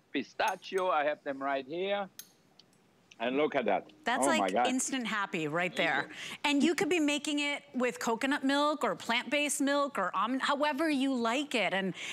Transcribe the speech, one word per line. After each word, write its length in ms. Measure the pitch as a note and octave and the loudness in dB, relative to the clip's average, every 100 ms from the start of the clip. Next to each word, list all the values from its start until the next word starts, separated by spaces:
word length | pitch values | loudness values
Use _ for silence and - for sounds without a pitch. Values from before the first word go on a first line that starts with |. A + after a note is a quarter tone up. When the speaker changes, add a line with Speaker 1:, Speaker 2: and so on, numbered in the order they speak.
| _ | _
Speaker 1:
pistachio. 760 | D3 A#2 - A3 F#3 - F#3+ F#3 | -6 -6 -2 -2 -2 -4 0 2
I 160 | D#3+ | 2
have 180 | D3 D3 | 2 0
them 180 | D3 C3+ | -6 -6
right 240 | C3+ C#3 C3 | -2 -2 -4
here. 420 | E3 F#3+ G3+ F#3+ - - _ _ _ - _ _ _ - - | -4 -2 -2 -4 -10 -20 _ _ _ -20 _ _ _ -20 -6
And 200 | A#2+ C3 | -2 2
look 160 | D3+ | 2
at 100 | C#3 | 2
that. 220 | A2 F#2 - - | 2 0 -2 -8
Speaker 2:
That's 220 | - A#3+ - | -2 2 2
Speaker 1:
Oh 20 | |
Speaker 2:
like 120 | D#4 | 4
Speaker 1:
my 80 | F#3+ | 2
God. 160 | G3+ - | 2 2
Speaker 2:
instant 400 | C4 - C4 A3+ | 0 -2 -4 -4
happy 420 | G#3 G3 F#3 D#3 | -4 -4 -4 -2
right 260 | D#3+ F3+ | -2 -2
there. 280 | - E3 C3+ - | 0 0 0 -2
Speaker 1:
Mm-hmm. 240 | - - - | -8 -14 -4
Speaker 2:
And 180 | D4 C#4+ | 0 4
you 120 | D4 | 4
could 160 | D#4+ F4 | 2 2
be 100 | F4 | 2
making 380 | D4 D4 D4 D4 | 2 0 -2 -2
it 240 | C#4+ C#4+ - | -2 -4 -6
with 240 | B3+ B3 B3 | -2 -2 0
coconut 460 | - A3+ C4+ C#4+ | -2 0 0 0
milk 400 | C4+ C#4+ D4 D4+ | 2 2 2 0
or 100 | A#3 | -2
plant-based 680 | E3+ - A#3 A#3 D4 D4 - | -2 -2 -2 0 0 0 0
milk 360 | C#4 C#4+ C#4+ - | 2 2 0 0
or 160 | F3+ | -2
almond, 280 | F#3 G#3+ C4 | 0 0 0
however 480 | C4 C#4+ D4 C4+ D#4+ | 0 0 0 2 0
you 240 | C#4+ C4+ | 2 0
like 400 | C4 A#3 B3 D4 | 0 0 0 0
it. 180 | A#3+ F3+ | 0 2
And, 220 | F#3 F#3+ - - | 2 0 -4 -8